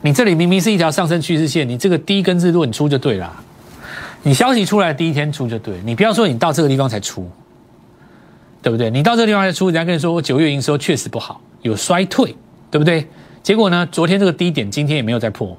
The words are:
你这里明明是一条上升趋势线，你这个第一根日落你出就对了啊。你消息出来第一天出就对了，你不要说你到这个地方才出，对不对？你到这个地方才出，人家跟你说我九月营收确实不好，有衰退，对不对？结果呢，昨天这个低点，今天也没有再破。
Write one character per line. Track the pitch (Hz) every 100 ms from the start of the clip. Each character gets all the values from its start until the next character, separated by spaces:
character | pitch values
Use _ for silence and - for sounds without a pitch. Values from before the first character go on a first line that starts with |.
你 | 151
这 | 143
里 | 226
明 | 165 175
明 | 190
是 | 180
一 | 202
条 | 165
上 | 151 170
升 | 170
趋 | 151 156
势 | 160
线， | 165 131
你 | 123
这 | 196
个 | 165
第 | - 196
一 |
根 | 190 180
日 | 175
落 | 170 139
你 |
出 | 110 147
就 | 139
对 | 135 101
了 |
啊。 | 80 - - - - - - - - -
你 | 147
消 | 131 247
息 | 247 190
出 | 208
来 | 175
第 | 143 165
一 |
天 | 147 151
出 | 143 120
就 | 113
对 | 107 92
了， |
你 | 107
不 | 117
要 | 220
说 | 214 208
你 | 117
到 | 170
这 | 151
个 | 147
地 | 135
方 | 135
才 | 107
出， | - - 90 - _ - _ - - - - - - - - -
对 | 127
不 | 113
对？ | 113
你 | 123
到 | 156
这 | 233
个 | 220
地 |
方 | 202
才 | 190
出， | 175 185
人 |
家 | 165
跟 | 165
你 | 165
说 | 170
我 | 170
九 | 147 131
月 | 160
营 | 143
收 | 127 147
确 | -
实 | 143 -
不 | 117
好， | - - - -
有 | 117
衰 | 104 - 175 190
退， | - 214 - - - -
对 | 151
不 |
对？ | 156 165 147 - - -
结 | - 220
果 | 202
呢， | 175 175
昨 | - 165
天 | 196
这 | 196
个 |
低 | 143 175
点， | 143 101
今 | 127 147
天 | 151
也 |
没 | 113
有 | 120
再 | 110
破。 | - 101